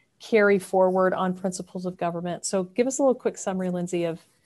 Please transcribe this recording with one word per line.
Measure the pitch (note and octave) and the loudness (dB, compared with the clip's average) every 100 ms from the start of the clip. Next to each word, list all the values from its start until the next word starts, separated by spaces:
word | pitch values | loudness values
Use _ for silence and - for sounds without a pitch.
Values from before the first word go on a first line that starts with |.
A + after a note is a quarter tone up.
| _ _ | _ _
carry | - A3 G3+ G3+ | 0 4 6 4
forward | G3 F#3+ F#3 F#3 F#3 | 2 2 4 4 2
on | - F#3 | 2 -2
Principles | F3+ F#3+ F#3 F3+ F#3 | -2 -6 -6 -10 -10
of | F3+ F3+ | -8 -6
Government. | F3 E3+ F3 E3 - | -4 -4 -6 -6 -4
So | G3 | -4
give | F#3 F#3 B3 | -2 -2 -2
us | C4 | 2
a | |
little | C#4 | 0
quick | B3 A3+ - | 2 -2 -4
summary, | - F#3+ F#3 | -6 -4 -2
Lindsay, | F3+ F3 F3 | -4 -4 -2
of | E3+ E3 _ _ | -4 -6 _ _